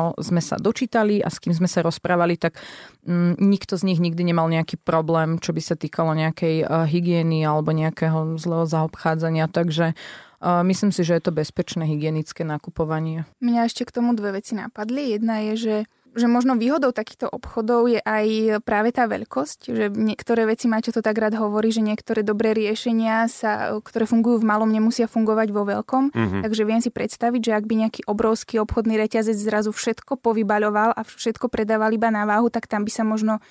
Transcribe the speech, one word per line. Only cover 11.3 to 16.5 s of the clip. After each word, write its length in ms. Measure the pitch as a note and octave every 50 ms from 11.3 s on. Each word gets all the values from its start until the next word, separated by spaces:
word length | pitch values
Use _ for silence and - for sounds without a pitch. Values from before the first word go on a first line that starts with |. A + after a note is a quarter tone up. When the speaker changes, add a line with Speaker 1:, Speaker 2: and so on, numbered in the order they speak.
| E3
Speaker 1:
bezpečné 500 | D3+ D3+ - - - F3+ - - F3 D#3+
hygienické 580 | D#3 D#3 D3 D3 D#3 D#3+ D#3 D#3 - - - E3+
nakupovanie. 800 | D#3 D3+ D3 - - - - E3 D#3 D#3+ D#3 D#3+ D#3+ D#3+ E3 D#3 - _ _
Speaker 2:
Mňa 220 | B3+ A#3+ A#3 A#3 A#3
ešte 180 | A#3 - - B3
k 80 | - -
tomu 180 | B3 A#3 A#3+ B3
dve 180 | A3 G3+ G#3 F#3+
veci 180 | G3 G#3+ - A#3
napadli. 580 | G3+ - - - - G#3 A3 B3 C#4 D4 C4
Jedna 320 | G#3+ G#3 A3 A3+ A3+ G#3+ G#3+
je, 100 | G#3+ G#3+
že, 220 | A3 A3+ A3+ G#3+ G#3+ G#3+ - _ _ _ _ _
že 180 | A3+ A#3+ A#3
možno 240 | A#3 B3 B3 C4